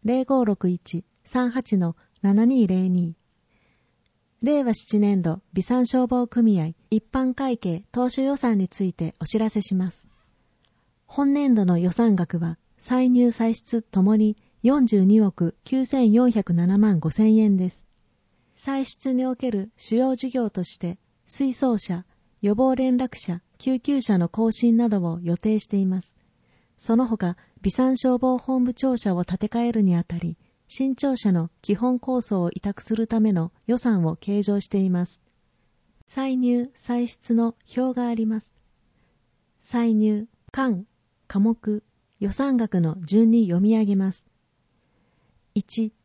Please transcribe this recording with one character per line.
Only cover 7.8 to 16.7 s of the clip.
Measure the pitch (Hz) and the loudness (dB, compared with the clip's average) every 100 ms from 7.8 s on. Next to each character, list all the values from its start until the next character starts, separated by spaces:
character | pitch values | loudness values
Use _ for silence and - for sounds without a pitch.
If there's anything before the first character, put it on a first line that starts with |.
| - | -6
当 | 240 247 | -4 -2
初 | 269 | -2
予 | 269 277 | -4 -2
算 | 247 208 | 0 0
に | 190 | -2
つ | - | -4
い | 190 | -6
て | - 160 - | -4 -8 -8
お | 160 | -4
知 | 214 | -2
ら | 220 | -2
せ | 208 | -4
し | - 190 | -4 -4
ま | 185 | -4
す。 | - _ _ _ _ _ _ _ _ _ _ _ | -8 _ _ _ _ _ _ _ _ _ _ _
本 | - 277 | -2 0
年 | 285 277 226 | 2 2 2
度 | 185 | 2
の | 170 | 2
予 | 180 | 0
算 | 175 233 190 | 2 2 2
額 | 170 170 | 0 -4
は、 | 165 165 _ _ | -6 -8 _ _
歳 | - 254 254 | -4 0 2
入 | 247 240 | 4 2
歳 | 226 226 226 | 2 -2 -4
出 | - 233 | -4 -6
と | - 190 | -2 2
も | 190 214 | 4 4
に | 214 214 _ _ | 2 0 _ _
四 | 233 285 247 | 2 4 4
十 | 208 | 4
二 | 190 214 | 6 6
億 | 202 - 170 - | 4 0 -4 -4
九 | - 262 262 | -6 -4 -2
千 | 269 233 | 2 4
四 | 220 247 | 4 4
百 | 226 185 | 2 0
七 | 170 175 | 0 2